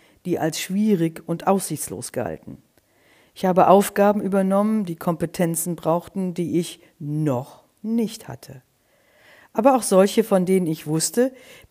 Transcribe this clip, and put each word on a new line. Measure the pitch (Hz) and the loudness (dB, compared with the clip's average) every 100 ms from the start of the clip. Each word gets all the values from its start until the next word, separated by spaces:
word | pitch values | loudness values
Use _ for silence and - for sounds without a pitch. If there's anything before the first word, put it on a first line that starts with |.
| _ _ | _ _
die | 180 170 | -6 -2
als | 160 - | -2 -4
schwierig | - 190 220 185 165 160 - | -4 0 2 2 0 -4 -8
und | 170 - | -4 0
aussichtslos | 196 - 147 - 92 - | 0 -2 -8 -8 -10 -8
galten. | - 104 78 - - _ _ _ _ _ _ _ | -6 -6 -8 -14 -20 _ _ _ _ _ _ _
Ich | - | -4
habe | 190 180 - | 0 4 6
Aufgaben | 196 202 - 202 208 | 6 4 2 2 2
übernommen, | 190 196 190 196 214 220 | 0 -2 0 0 0 -2
die | 180 | -4
Kompetenzen | 165 180 165 165 - 170 165 180 | -6 -4 -4 -4 -2 -2 -2 -6
brauchten, | 165 160 170 - 196 185 | -4 -2 -2 -2 -6 -6
die | 170 170 165 | -4 -2 -2
ich | 170 - _ - | -4 -8 _ -12
noch | 147 151 151 123 139 - _ _ | -6 -2 -2 -2 -6 -16 _ _
nicht | 214 226 214 - - | -4 -2 -2 -6 -16
hatte. | 123 - 131 _ _ _ _ _ _ _ - _ | -18 -18 -20 _ _ _ _ _ _ _ -20 _
Aber | - 247 | 2 4
auch | 262 | 4
solche, | - 185 202 - | 4 4 4 4
von | 214 190 175 | 2 2 2
denen | 190 165 | 2 0
ich | 160 151 | -4 -4
wusste, | 160 - 233 262 262 - - - | -2 0 0 0 -2 -20 -20 -2